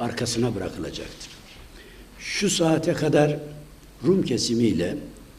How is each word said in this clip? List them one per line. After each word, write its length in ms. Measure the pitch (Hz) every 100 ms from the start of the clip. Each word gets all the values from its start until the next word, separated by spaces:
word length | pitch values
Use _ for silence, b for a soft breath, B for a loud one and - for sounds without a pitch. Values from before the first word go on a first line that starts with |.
arkasına 540 | 120 - 120 117 123
bırakılacaktır. 760 | 98 87 87 73 71 - - - - - - - B B B B -
Şu 320 | - - 202
saate 420 | - 160 156 170
kadar 440 | - 151 156 151 - - - - - - - 120
Rum 160 | 190
kesimiyle 760 | - 110 - 113 113 85 87 143 - - -